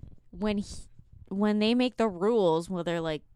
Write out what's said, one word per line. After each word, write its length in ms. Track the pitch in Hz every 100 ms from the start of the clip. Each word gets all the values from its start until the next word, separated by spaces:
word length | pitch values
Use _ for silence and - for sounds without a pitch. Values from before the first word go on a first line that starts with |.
| - - -
when 260 | 180 214 208
he, 60 | 196 - - - - - -
when 300 | 190 208 208
they 140 | 214
make 240 | 240 247 -
the 100 | 226
rules, 600 | 175 196 233 185 160 170
well, 140 | 185
they're, 160 | 170 170
like, 200 | 160 156 -